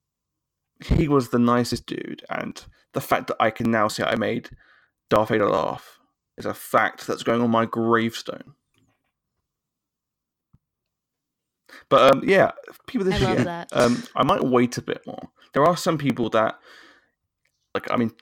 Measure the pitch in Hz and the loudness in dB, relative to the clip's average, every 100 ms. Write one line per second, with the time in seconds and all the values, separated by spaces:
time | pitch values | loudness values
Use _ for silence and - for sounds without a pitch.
0 | _ _ _ _ _ _ _ - - - | _ _ _ _ _ _ _ -10 -2 0
1 | 156 143 117 120 120 120 120 117 - - | 4 2 2 2 2 2 0 -4 -8 -10
2 | - - - - - - - _ _ 135 | -10 -12 -10 -8 -8 -12 -20 _ _ -6
3 | - 101 - - 113 - 117 113 107 - | -2 -2 -2 0 0 0 0 2 0 -2
4 | 98 - 104 117 - - _ _ _ _ | -2 -2 -2 -4 -8 -20 _ _ _ _
5 | - 107 110 110 101 85 65 - - _ | 0 2 2 2 2 2 0 -6 -14 _
6 | _ _ _ - 101 98 - 123 104 - | _ _ _ -12 -10 -10 -2 0 0 -4
7 | - - - 117 120 113 113 117 113 117 | -8 -6 -2 0 2 2 0 0 2 2
8 | 113 - - - - - _ _ _ _ | 0 -6 -12 -14 -16 -20 _ _ _ _
9 | _ _ _ _ _ _ _ _ _ _ | _ _ _ _ _ _ _ _ _ _
10 | _ _ _ _ _ _ _ _ _ _ | _ _ _ _ _ _ _ _ _ _
11 | _ _ _ _ _ _ _ - - 135 | _ _ _ _ _ _ _ -12 2 6
12 | 135 131 - 190 110 - - - - 240 | 6 4 4 4 4 0 -18 -20 -8 -4
13 | 185 - 185 - - 170 - - 120 120 | 0 0 0 0 -2 -6 -6 0 0 0
14 | - - 131 202 135 123 120 120 - - | -4 -2 0 0 2 2 2 -2 -6 -8
15 | - - - _ _ 135 156 175 185 156 | -8 -16 -16 _ _ 2 2 2 -2 -2
16 | 143 120 110 113 107 - - - - _ | -2 -2 0 2 0 -4 -18 -20 -20 _
17 | _ _ _ _ _ _ _ 101 - 117 | _ _ _ _ _ _ _ -8 -2 -2
18 | 113 - | -2 -2